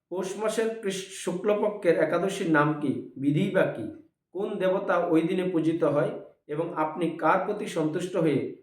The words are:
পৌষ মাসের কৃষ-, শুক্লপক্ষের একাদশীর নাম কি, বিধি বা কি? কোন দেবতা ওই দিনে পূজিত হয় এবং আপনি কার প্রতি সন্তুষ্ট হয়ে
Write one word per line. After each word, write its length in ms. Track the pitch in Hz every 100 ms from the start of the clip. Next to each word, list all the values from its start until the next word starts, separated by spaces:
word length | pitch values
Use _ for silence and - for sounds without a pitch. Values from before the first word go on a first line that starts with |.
| -
পৌষ 280 | 180 185 202
মাসের 420 | 214 233 226 226
কৃষ-, 280 | 196 185 -
শুক্লপক্ষের 880 | - - 175 214 208 220 - 175 165
একাদশীর 540 | 156 170 190 180 180
নাম 280 | 151 151 151
কি, 300 | 135 - - -
বিধি 360 | 139 147 196
বা 100 | 185
কি? 220 | 143 - 107 - - _ _
কোন 200 | 175 214
দেবতা 440 | 202 185 190 190 170
ওই 240 | 151 160
দিনে 280 | 165 190 180
পূজিত 340 | 165 156 160
হয় 360 | 156 143 156 - - _ -
এবং 260 | 151 170 160
আপনি 340 | 156 180 160
কার 360 | - 160 175 185
প্রতি 220 | 202 208
সন্তুষ্ট 480 | 175 156 170 175 190
হয়ে 400 | 160 135 - -